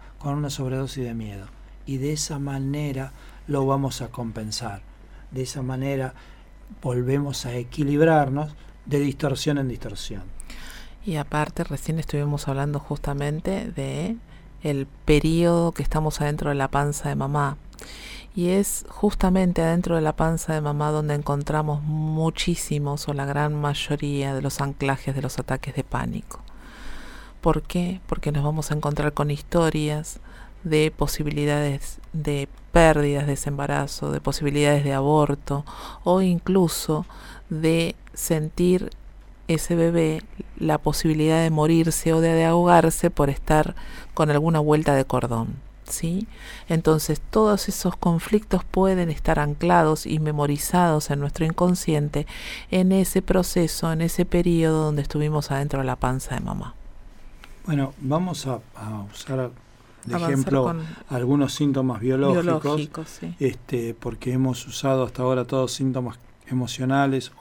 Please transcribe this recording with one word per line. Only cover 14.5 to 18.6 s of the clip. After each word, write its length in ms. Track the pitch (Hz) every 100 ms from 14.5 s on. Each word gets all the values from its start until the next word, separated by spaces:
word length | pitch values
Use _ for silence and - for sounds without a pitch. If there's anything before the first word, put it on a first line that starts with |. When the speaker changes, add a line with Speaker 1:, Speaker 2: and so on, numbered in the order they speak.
| -
Speaker 2:
el 240 | 151 139 135 - -
periodo 680 | 151 160 165 170 170 170
que 100 | -
estamos 380 | 139 156 156 -
adentro 280 | 147 151 147
de 60 | 139
la 140 | 135
panza 380 | 139 143 147 147
de 60 | 139
mamá. 420 | 135 147 143 143 - - - - - - - -
Y 140 | 175
es 340 | 190